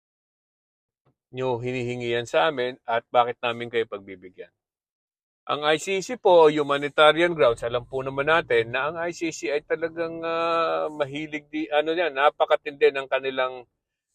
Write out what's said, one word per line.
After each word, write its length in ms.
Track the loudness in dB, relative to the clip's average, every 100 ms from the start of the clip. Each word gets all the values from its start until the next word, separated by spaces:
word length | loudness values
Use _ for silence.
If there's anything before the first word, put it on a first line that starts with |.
| _ _ _ _ _ _ _ _ _ _ _ _ _
nyo 240 | -6 -4 -2
hinihingi 560 | -4 -4 -4 -4 -2
yan 160 | -2 0
sa 180 | 0 0
amin 300 | 0 -4 -6 -4
at 160 | -4 0
bakit 240 | 2 2 0
namin 240 | -6 -6 -4
kayo 160 | -4
pagbibigyan?" 640 | -4 -8 -12 -18 -18 -20 -20 _ _ _ _ _ _ _ _ _
Ang 160 | -8 -2 0
I 80 | 0
C 240 | 0 -4
C 160 | -4 0
po, 320 | 6 8 8
humanitarian 880 | 6 0 -2 0 4 6 6 2 4
grounds, 240 | 2 2
alam 240 | -2 -6
po 160 | -6 -8
naman 320 | -6 -4 0
natin 400 | 0 2 0 0
na 160 | -4 -4
ang 80 | -6
I 160 | -8
C 160 | -6 -8
C 240 | -6 -4
ay 80 | -4 -4
talagang, 560 | -6 -6 -6 -8 -6
ah, 640 | -6 -4 -2 0 0 -2 -4
mahilig 560 | -4 -6 -6 -8 -10 -8
di, 160 | -8 -2
ano 240 | 0 0
yan, 240 | 0 -2 2
napakatindi 720 | 2 4 2 0 -2 2 2
ng 160 | 2
kanilang, 640 | -2 -4 -2 -2 -2 -4 -16 _ _ _ _